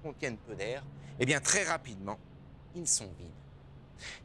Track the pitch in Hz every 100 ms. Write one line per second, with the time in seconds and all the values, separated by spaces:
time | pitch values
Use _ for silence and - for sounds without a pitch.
0 | 156 139 143 113 - 101 104 131 139 -
1 | - - 127 147 - 196 170 165 - 98
2 | 98 104 - - - - - 175 165 -
3 | 101 85 87 - - - - - - -
4 | - -